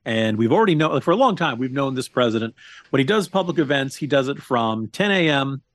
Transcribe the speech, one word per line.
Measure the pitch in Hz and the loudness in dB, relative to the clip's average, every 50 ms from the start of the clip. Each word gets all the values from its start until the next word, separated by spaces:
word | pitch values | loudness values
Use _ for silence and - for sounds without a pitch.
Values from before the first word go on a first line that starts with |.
| _ | _
And | - 113 113 110 110 107 | -4 -2 0 0 0 0
we've | 107 117 113 | 2 2 4
already | 143 202 226 202 165 | 4 4 4 4 2
known, | 151 160 156 - | 2 2 0 0
like, | 175 - | 0 0
for | - | 0
a | 170 | 2
long | 220 269 262 196 | 2 2 2 2
time, | 151 175 151 127 | 0 -2 -4 -2
we've | 117 131 131 | -4 -6 -4
known | 127 143 139 135 135 | -4 -4 -4 -2 -4
this | 131 127 - | -6 -6 -4
president, | - 127 123 117 110 113 110 - - _ - - - - - _ | -2 0 0 2 0 0 -4 -4 -8 _ -20 -20 -20 -20 -8 _
when | - 135 | 0 0
he | 135 | 2
does | 135 208 220 185 - | 2 2 0 0 0
public | - 190 185 175 160 | -2 -2 -2 0 0
events, | 170 156 131 143 139 135 135 - | -2 0 0 0 -2 -2 -4 -6
he | - 160 | -8 -4
does | 135 147 139 131 | 0 0 0 0
it | 131 139 | 0 -4
from | 151 - - 131 120 113 113 110 110 110 107 | -8 -4 -2 0 0 0 0 -2 -4 -6 -8
ten | - - 190 208 | -4 -2 0 0
A | 196 190 170 156 | 2 2 2 2
M, | 147 139 135 139 139 131 - _ | 2 0 0 -2 -6 -8 -12 _